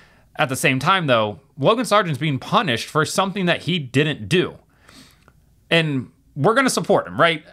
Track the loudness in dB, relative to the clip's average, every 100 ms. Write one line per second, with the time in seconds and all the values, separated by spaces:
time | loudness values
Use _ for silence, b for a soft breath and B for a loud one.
0 | b b b -4 -4 0 0 0 0 0
1 | 2 2 2 -4 _ -2 2 2 2 2
2 | 2 -2 -4 -4 0 0 0 -4 -2 -2
3 | -2 -2 -2 -2 -2 -2 -2 -4 -2 0
4 | 0 -4 -2 0 0 -6 _ b b b
5 | b b b _ _ _ -2 0 2 -2
6 | -6 _ _ 0 2 2 2 -2 2 0
7 | 0 0 2 2 -8